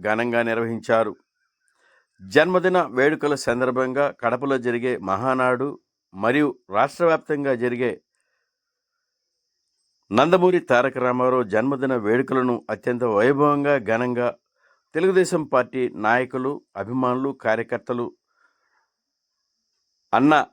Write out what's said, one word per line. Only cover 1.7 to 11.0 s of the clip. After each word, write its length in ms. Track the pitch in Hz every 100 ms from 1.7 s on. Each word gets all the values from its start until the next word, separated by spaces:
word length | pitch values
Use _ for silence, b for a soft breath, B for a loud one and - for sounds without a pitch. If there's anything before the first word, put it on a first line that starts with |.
| _ _ _ _ _ 95
జన్మదిన 420 | 127 165 180 180 180 147 123
వేడుకల 360 | 143 156 147 139 -
సందర్భంగా 580 | 120 127 123 127 131 143 -
కడపలో 340 | 117 123 139 131 120
జరిగే 260 | 120 127 117 95
మహానాడు 580 | 95 127 131 127 123 139 - _ _ _ 95
మరియు 240 | 110 143 147 - -
రాష్ట్ర 280 | 98 139 - 170
వ్యాప్తంగా 440 | 160 - 147 139 123
జరిగే 260 | 123 120 123 - _ _ _ _ _ _ _ _ _ _ _ _ _ _ _ _ _ _ _ _ - 104
నందమూరి 420 | 156 185 180 180 -
తారక 280 | 123 131 131